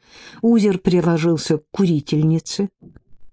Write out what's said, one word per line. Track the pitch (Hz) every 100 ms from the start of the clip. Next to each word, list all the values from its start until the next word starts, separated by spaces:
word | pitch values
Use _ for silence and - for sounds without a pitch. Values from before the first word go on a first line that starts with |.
| _ - - -
Узер | 226 233 208 185
приложился | 190 175 170 170 170 160 - 151
к | -
курительнице | - 190 156 - 151 160 160 - - 196 _ 147 - _ - -